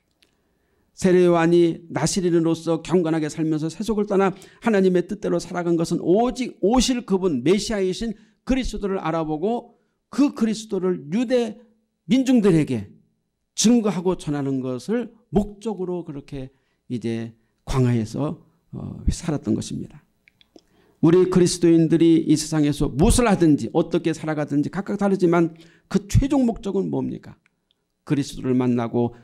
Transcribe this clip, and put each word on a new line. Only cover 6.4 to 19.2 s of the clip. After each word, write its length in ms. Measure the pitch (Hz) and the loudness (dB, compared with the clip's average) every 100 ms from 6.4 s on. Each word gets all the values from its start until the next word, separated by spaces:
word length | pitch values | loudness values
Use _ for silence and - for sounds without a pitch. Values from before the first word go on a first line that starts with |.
| 240 - | -8 -2
오실 460 | 185 254 233 247 240 | 2 2 2 -2 -2
그분 360 | 190 185 135 | 0 0 0
메시아이신 720 | 127 202 196 214 185 180 233 208 _ _ | 2 0 0 -4 -2 -4 -6 -10 _ _
그리스도를 560 | - 262 - - 196 190 | -4 -2 -2 -4 -4 -4
알아보고 800 | 156 160 156 156 190 240 - _ _ _ _ | -4 -4 -4 -4 -4 -4 -8 _ _ _ _
그 260 | - 285 - | 0 0 0
그리스도를 680 | 226 208 - 196 185 175 143 | -2 -4 -6 -4 -2 -4 -4
유대 460 | 196 247 254 233 - _ _ _ _ - | -4 0 0 -2 -8 _ _ _ _ -2
민중들에게 840 | 247 247 254 202 165 131 120 98 - _ _ _ _ _ - | 0 4 4 4 4 2 -4 -8 -16 _ _ _ _ _ 0
증거하고 600 | 214 240 208 175 175 175 | 2 4 2 -2 -2 -2
전하는 420 | - 143 139 135 | -4 -4 -2 -4
것을 520 | 127 127 151 233 220 _ - | -4 -6 -4 -4 -6 _ -4
목적으로 760 | 165 202 208 226 185 185 180 160 | -2 -2 -6 -10 -8 -6 -8 -8
그렇게 460 | 143 - 143 131 _ _ _ - | -14 -12 -14 -14 _ _ _ -10
이제 440 | 123 117 113 113 - _ _ - | -8 -6 -6 -8 -14 _ _ -4
광야에서, 800 | 135 123 120 107 - 147 175 _ _ _ | 0 2 0 -2 -6 -6 -8 _ _ _
어, 300 | - 98 - - | -16 -14 -6 -4
살았던 460 | - | -4